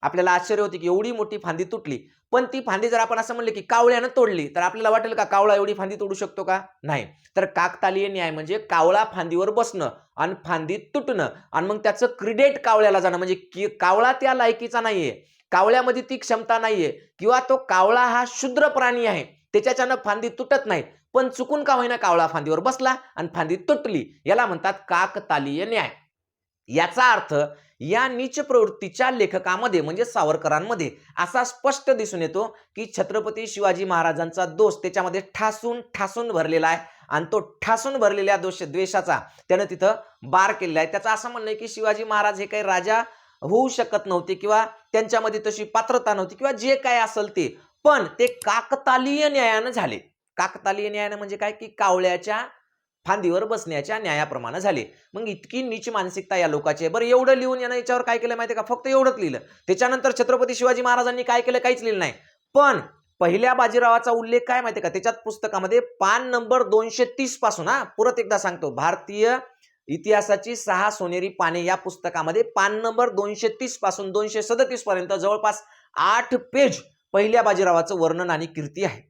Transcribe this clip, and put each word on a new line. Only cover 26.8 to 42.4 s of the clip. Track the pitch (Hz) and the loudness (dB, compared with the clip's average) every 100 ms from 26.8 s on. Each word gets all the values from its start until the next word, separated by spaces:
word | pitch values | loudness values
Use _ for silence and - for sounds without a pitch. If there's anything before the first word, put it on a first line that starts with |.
| 175 - 254 | 0 4 4
अर्थ | 214 - 147 147 - _ _ | 4 2 0 0 -6 _ _
या | 143 214 262 | -2 0 0
नीच | 240 262 269 | -2 -6 -6
प्रवृत्तीच्या | 294 247 214 - 196 - 254 | 2 4 2 0 -12 -2 -2
लेखकामध्ये | 254 208 190 190 196 240 185 | 2 0 0 -2 -2 0 0
म्हणजे | 151 175 | 0 -2
सावरकरांमध्ये | 240 233 156 156 156 151 190 233 147 - _ - | -2 0 0 0 0 0 -2 -4 -4 -8 _ -6
असा | 175 254 | -2 0
स्पष्ट | 247 - 185 185 - | -2 -2 -2 -2 0
दिसून | 262 214 185 | 0 0 -4
येतो | 160 170 220 - _ - | -4 -2 -4 -6 _ -12
की | 226 - | -10 -4
छत्रपती | 190 208 214 214 220 | -2 -2 -4 -8 -10
शिवाजी | 208 202 180 | -2 0 0
महाराजांचा | 190 175 165 160 165 165 180 | 0 0 2 0 -4 -4 -4
दोष | 160 214 | 2 2
त्याच्यामध्ये | 208 180 185 180 180 190 | 2 -4 -2 -2 -4 -8
ठासून | - 214 214 233 240 233 | -4 -4 -2 -6 -8 -10
ठासून | - 196 214 233 | -6 -6 -4 -4
भरलेला | 185 160 160 160 | -2 2 2 2
आहे | 170 - _ _ | 0 -4 _ _
आणि | 151 | -4
तो | 165 220 208 _ | -2 -4 -4 _
ठासून | - 226 254 269 | -2 -2 0 2
भरलेल्या | 208 196 196 196 | 2 2 0 0
दोष, | 185 180 | -2 -6
द्वेषाचा | 165 151 190 196 185 143 - _ _ | -8 -4 -2 -2 0 -2 -4 _ _
त्यानं | 180 202 | 0 0
तिथं | 175 190 220 - _ | 0 0 0 -6 _
बार | 131 180 196 | 0 2 2
केलेला | 208 185 160 | 0 -2 0
आहे. | 165 | 0
त्याचं | 202 220 | -2 -2
असं | 220 240 | -2 -4
म्हणणं | 240 214 | -10 -8
आहे | 214 | -8
की | 226 | -10
शिवाजी | 220 220 214 | -4 -2 -2
महाराज | 220 214 208 196 | 0 0 0 -2